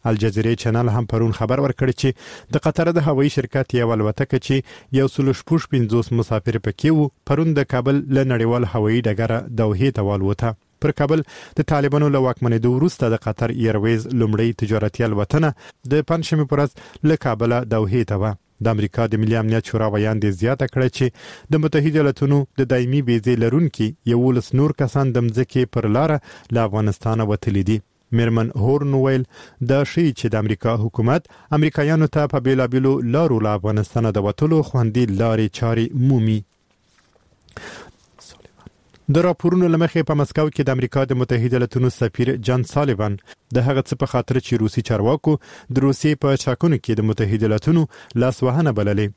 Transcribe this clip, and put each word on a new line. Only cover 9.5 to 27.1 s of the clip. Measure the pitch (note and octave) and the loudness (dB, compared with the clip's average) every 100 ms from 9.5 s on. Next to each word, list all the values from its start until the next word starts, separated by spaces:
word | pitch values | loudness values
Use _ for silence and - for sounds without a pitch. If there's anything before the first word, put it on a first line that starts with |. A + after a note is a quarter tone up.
| A2+ | -2
دوحې | A2 G2 C3 B2+ | 0 2 0 0
ته | G2+ | -2
والوته. | G2+ F#2+ G#2 A#2 A2 _ _ | 0 -2 -2 -4 -4 _ _
پر | D3+ - | -4 0
کابل | C#3+ D#3+ D3 - - - | 0 0 -2 -14 -8 -4
د | D3+ | 0
طالبانو | D3 C#3+ C#3+ D3 | 0 2 2 2
له | C#3 C3 | 2 0
واکمنېدو | B2+ A#2+ A2+ A#2+ | 0 0 2 2
وروسته | B2 E3+ - A#2+ | 2 0 0 -2
د | A2 - | 0 -2
قطر | G#2+ A#2 B2+ | -2 -4 0
ایرویز | A2+ G#2+ A2 A2+ A#2 | 0 2 0 0 -2
لومړۍ | B2+ A2 G#2+ A#2 A2 | 0 0 2 0 -2
تجارتي | G#2+ A2 G#2 - A#2 | -2 0 -2 -2 -2
الوتنه | G#2 G2+ D3+ D#3+ - - _ B2 | 0 0 2 0 -2 -16 _ -2
د | D3 C#3+ | -2 0
پنجشنبې | E3 D#3 D#3+ C#3+ | -4 0 -2 0
په | C#3+ | 0
ورځ | C#3+ - - - D3+ | 0 -4 -20 -2 0
له | D#3 C#3 | 2 0
کابله | A2 A#2 A#2+ A#2+ | -2 0 0 0
دوحې | A2 G#2+ A#2+ A2 | -2 0 0 0
ته | G2+ | -2
وه. | G#2+ G2 _ _ | -2 -4 _ _
د | A2 | -2
امریکا | A2 G#2 - A2+ | 0 -2 -2 -2
د | G#2+ | 0
ملي | A2 A2+ | 0 0
امنیت | A2 A2+ - | 0 -2 -2
شورا | A2 A2 | -2 0
ویاندې | G#2 G#2+ A2 G#2 F#2 | 0 0 0 -2 0
زیاته | A2+ C3 C3+ | -2 0 -2
کړه | C3+ B2+ - | 0 -2 0
چې | B2+ - - - - | -4 -4 -20 -20 -2
د | D#3 D3+ | 0 2
متحده | D3+ D3+ D#3 | 2 2 2
ایالتونو | C#3+ C3 C#3 C#3+ C3+ - | 0 0 0 2 0 -2
د | B2+ | 0
دایمي | B2+ B2 C#3+ | 0 0 0
ویزې | B2 A#2 A2+ A#2+ | 2 0 2 2
لرونکي | A2+ C3+ E3 - A2 - - | 2 2 0 0 -4 -2 0
یولس | A#2+ B2+ A#2+ - C3 | 2 2 0 0 0
نور | D3+ - | 0 0
کسان | B2 C#3 C3+ | -2 0 0
د | A#2+ A#2+ | 0 0
مځکې | A2 B2+ C3 B2 B2 | -2 -2 0 0 -2
پر | A2 A2 | 0 2
لاره | D#3 D3+ - - - | 2 -2 -4 -20 -4
له | A#2 A2 | -2 0
افغانستانه | G#2 G#2+ G2 A2+ | 0 -2 -2 -4